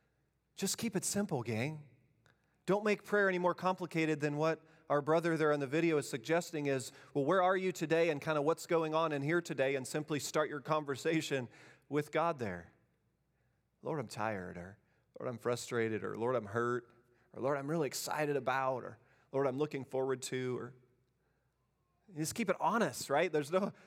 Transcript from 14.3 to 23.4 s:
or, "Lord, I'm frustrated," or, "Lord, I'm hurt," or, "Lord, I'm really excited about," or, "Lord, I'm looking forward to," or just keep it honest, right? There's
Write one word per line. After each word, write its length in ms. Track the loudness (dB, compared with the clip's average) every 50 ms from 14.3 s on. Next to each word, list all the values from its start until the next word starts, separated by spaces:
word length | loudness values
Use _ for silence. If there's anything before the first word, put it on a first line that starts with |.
| -2 -4 -6 -8 -10
or, 220 | -10 -12 -12 -14 -20 _ _ _ _ _ _ -14 -8
"Lord, 100 | -8 -8
I'm 100 | -6 -4
frustrated," 640 | -2 -2 -2 -2 -4 -4 -2 0 0 0 -2 -4 -4
or, 120 | -6 -6
"Lord, 200 | -4 -2 0 0
I'm 100 | -2 -2
hurt," 420 | -2 -2 -2 0 0 -2 -4 -6 -10 -20 _ _ _ _ _ _ _ -10
or, 80 | -4
"Lord, 160 | -2 -2 -2
I'm 100 | -2 -2
really 200 | -2 -2 0 0
excited 480 | -2 -2 -4 -6 -4 -2 -2 0 0 0
about," 480 | 0 0 0 0 2 2 0 0 -2 -4
or, 160 | -10 -14 -16 _ _ _ _ _ _
"Lord, 160 | 0 2 2
I'm 100 | 2 2
looking 260 | 0 -2 -2 -2 -6 -6
forward 380 | -4 -2 -2 0 0 -2 -2 -4
to," 340 | -4 -4 -4 -2 -2 -4
or 160 | -6 -8 -10 -14 -18 _ _ _ _ _ _ _ _ _ _ _ _ _ _ _ _ _ _ _ _ _ _ _ _ _ -10 -6
just 180 | -4 -4 -2 -2
keep 140 | 0 0 0
it 60 | 0 2
honest, 500 | 2 2 4 4 2 2 0 -4 -2 2
right? 220 | 2 4 4 4
There's 200 | 2 0